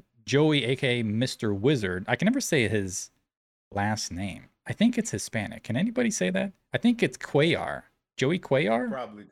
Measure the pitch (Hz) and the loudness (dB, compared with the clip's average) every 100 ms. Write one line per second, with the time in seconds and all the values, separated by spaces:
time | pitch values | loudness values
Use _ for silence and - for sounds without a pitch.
0 | - _ - 135 156 147 117 135 131 123 | -12 _ 0 4 4 4 0 0 0 0
1 | 110 110 131 - 110 98 120 143 98 92 | 0 0 -2 -2 -2 2 2 2 2 -2
2 | 107 123 190 269 - 156 104 107 98 90 | -4 -2 0 0 0 2 2 0 -2 -6
3 | - _ _ _ _ _ _ 98 104 107 | -12 _ _ _ _ _ _ -4 -2 -2
4 | - 85 101 - - _ - - 233 240 | -4 -8 -8 -10 -18 _ -8 0 2 2
5 | - 104 - 113 98 110 - 120 220 233 | -4 -6 -6 -6 -6 -8 -6 -2 -2 0
6 | 240 - 185 185 196 - _ - 240 233 | -2 0 0 0 -4 -8 _ 0 2 2
7 | 156 - - 143 160 104 85 69 - _ | 0 -2 0 4 4 2 -2 -8 -10 _
8 | _ - 135 180 - 135 185 226 247 131 | _ -2 0 0 2 2 4 0 0 -6
9 | 117 104 98 | -8 -12 -20